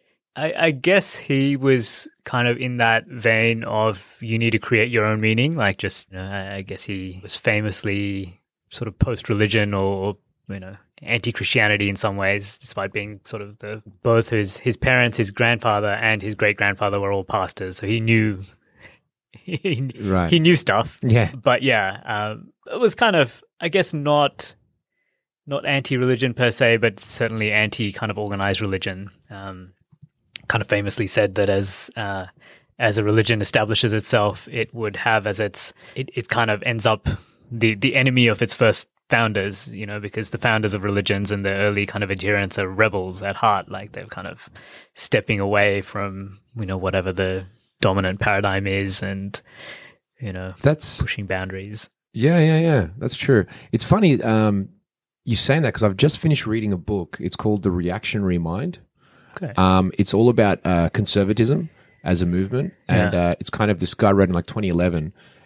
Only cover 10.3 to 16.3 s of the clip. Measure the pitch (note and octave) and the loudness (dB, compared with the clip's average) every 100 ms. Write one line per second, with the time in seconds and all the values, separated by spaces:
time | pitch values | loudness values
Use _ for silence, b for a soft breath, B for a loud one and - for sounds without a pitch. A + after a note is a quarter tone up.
10.3 | _ - G2 F#2 G2+ _ - C3+ A#2+ A#2+ | _ -14 -14 -14 -20 _ -14 -4 -2 -2
11.3 | - G#2+ A#2+ G#2+ G#2 G2+ G2 G#2+ G2+ G2 | -4 -2 2 2 2 0 -2 -2 0 0
12.3 | G2+ G2+ - - - G2 G#2+ G#2 G2+ - | -2 -4 -12 -12 -8 -6 -8 -10 -14 -12
13.3 | A2 G2+ G#2 G#2 G#2+ G#2 - A#2+ A2+ - | -12 -12 -14 -12 -12 -14 -4 2 4 4
14.3 | A2 G2+ - B2+ G#2+ B2+ B2+ A#2+ A#2 G2 | 0 -2 -4 -4 0 2 4 2 0 -2
15.3 | - A#2 A#2+ A#2 G#2 G#2 G#2+ A2+ G#2+ G2+ | 2 2 2 2 0 0 0 0 0 -4